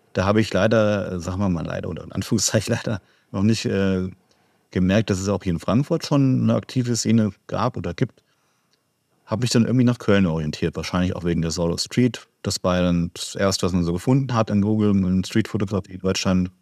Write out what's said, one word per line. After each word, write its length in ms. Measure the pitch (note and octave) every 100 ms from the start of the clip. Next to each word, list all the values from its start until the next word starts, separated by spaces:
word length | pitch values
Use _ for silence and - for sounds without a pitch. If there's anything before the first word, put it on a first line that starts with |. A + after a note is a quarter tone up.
| _
Da 140 | - F#2+
habe 160 | G#2+
ich 100 | G#2
leider, 600 | F#2+ A2 A2+ G#2 G#2 F#2
äh, 80 | F2+
sagen 180 | E2 F#2
wir 80 | G2+
mal 160 | E2
leider, 240 | D#2+ F#2 F#2+
oder 160 | E2
in 80 | -
Anführungszeichen 600 | G2 - A2 - A2+ -
<laughs> 100 | A#2
leider, 160 | - G#2+ - _ _
noch 120 | G#2
nicht, 200 | G#2 A2+
äh, 460 | A#2+ G2 G2 F#2 F#2 F#2 _ _ _ _ _
gemerkt, 380 | G2 F#2 G2+ G#2
dass 120 | F#2
es 80 | F#2+
auch 120 | F#2+
hier 100 | F#2+
in 40 | E2
Frankfurt 460 | - G#2 C#3+ E3
schon 380 | - C#3+ C3+ B2+
eine 120 | A2+
aktive 400 | A#2 - C3 A#2+ A#2
Szene 360 | A2 A2+ G#2+ - -
gab 320 | F#2 A#2 F#2+
oder 160 | F2
gibt. 280 | E2+ - - _ _ _ _ _ _ _ _ _ _ -
Hab 140 | G#2+
mich 100 | B2
dann 140 | A#2+
irgendwie 200 | A2+ B2+
nach 140 | A#2+ A#2+
Köln 280 | - G2 F#2
orientiert, 500 | D#2+ D2+ - E2+ F#2+
wahrscheinlich 380 | - F#2 F2+ E2+
auch 80 |
wegen 160 | E2+ E2
der 80 | E2
Solo 280 | E2+ E2+ E2+
Street. 480 | - - B2 - - _
Das 200 | G2+ -
war 200 | F#2+ F2+
dann 280 | F2+ F2 E2+
das 200 | - -
Erste, 300 | - G2 -
was 80 | F#2
man 120 | F2+
so 80 | E2+
gefunden 420 | F2 - C#3 C3+
hat 160 | A#2 A2
in 100 | G#2
Google, 300 | G2+ A2 G#2
in 340 | G2 F#2 F#2
Streetfotografie 680 | F#2 A2 G#2 G#2 G#2 G2+ -
in 60 | F#2
Deutschland. 500 | F#2+ F#2+ G2 F#2 F#2 -